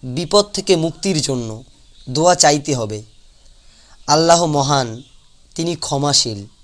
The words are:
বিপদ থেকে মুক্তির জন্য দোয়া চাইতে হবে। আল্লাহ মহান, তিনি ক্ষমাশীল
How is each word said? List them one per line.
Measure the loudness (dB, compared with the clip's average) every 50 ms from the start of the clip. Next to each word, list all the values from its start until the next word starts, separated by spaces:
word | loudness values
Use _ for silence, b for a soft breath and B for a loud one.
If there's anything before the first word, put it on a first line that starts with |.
| -10
বিপদ | -8 -6 -6 -6 2 2 2 2 2 -2
থেকে | -10 0 2 2
মুক্তির | 2 2 -2 -4 -4 -4 -2 -2 -2
জন্য | -2 -2 -4 -4 -4 -8 -10 -12 -16 -20 _ _ _ _ -20 -20 -14 -8
দোয়া | -4 0 4 4 4
চাইতে | 6 4 4 4 2 0 -4 -4
হবে। | -4 -4 -6 -8 -12 -14 -16 _ -20 _ -20 _ _ b b b b b b b b b b b b -4 0
আল্লাহ | 2 2 6 6 4 4 4
মহান, | 2 2 0 0 2 0 0 0 -2 -6 -14 -16 -20 _ -20 _ _ _ _ _ _ _
তিনি | -8 -6 -6 -6
ক্ষমাশীল | -6 -6 -4 -4 -2 -2 0 0 0 -2 -2 -6 -10 -12 -16 _ _